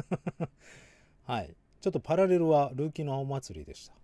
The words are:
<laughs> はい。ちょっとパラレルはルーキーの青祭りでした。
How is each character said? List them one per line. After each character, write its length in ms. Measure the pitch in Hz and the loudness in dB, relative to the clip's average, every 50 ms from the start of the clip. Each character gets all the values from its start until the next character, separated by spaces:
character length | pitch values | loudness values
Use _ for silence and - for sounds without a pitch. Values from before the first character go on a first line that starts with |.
| - - 175 - - - - - 165 | -6 -4 -6 -6 -6 -6 -8 -6 -8
<laughs> 800 | - _ _ - - - - - - _ _ _ _ _ _ _ | -8 _ _ -20 -20 -20 -20 -20 -20 _ _ _ _ _ _ _
は 180 | - 127 110 87 | -6 -4 -4 -4
い。 140 | 78 82 _ _ _ _ _ | -6 -12 _ _ _ _ _
ち 60 | - 190 | -4 -2
ょ 20 | |
っ 20 | 175 | -2
と 80 | 139 | -2
パ 160 | - - 160 | -2 0 2
ラ 100 | 180 196 | 4 4
レ 120 | 185 180 175 | 4 4 4
ル 100 | 165 160 | 4 6
は 240 | 156 147 143 - 135 | 6 4 4 2 0
ル 140 | 131 151 160 | -4 -4 -4
ー 40 | - | -4
キ 100 | - 156 | -6 -6
ー 20 | |
の 80 | 143 135 | -4 -4
青 140 | 135 135 | -4 -4
祭 340 | 139 143 131 - - - 80 | -4 -6 -8 -8 -10 -12 -14
り 60 | 73 | -14
で 80 | - - | -16 -16
し 140 | - - - | -18 -20 -20
た。 60 | - _ | -20 _